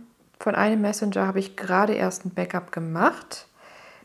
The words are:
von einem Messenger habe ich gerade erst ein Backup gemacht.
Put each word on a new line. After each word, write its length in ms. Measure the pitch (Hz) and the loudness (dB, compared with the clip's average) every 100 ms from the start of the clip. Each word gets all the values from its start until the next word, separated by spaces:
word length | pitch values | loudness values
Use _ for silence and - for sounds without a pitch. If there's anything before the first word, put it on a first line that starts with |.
| - _ _ - | -12 _ _ -6
von 160 | 214 196 | -2 2
einem 260 | 208 220 | 2 2
Messenger 460 | 202 208 208 196 190 | 0 0 -2 0 0
habe 120 | 190 | 0
ich 160 | 196 - | -4 -6
gerade 380 | 190 185 208 | 0 2 4
erst 320 | - 185 185 185 | 2 -2 -2 -6
ein 80 | |
Backup 380 | 180 175 180 - | -4 -4 -4 -6
gemacht. 760 | 170 165 165 254 - - - - _ - - - - | -6 -4 2 2 2 -8 -18 -18 _ -20 -20 -20 -20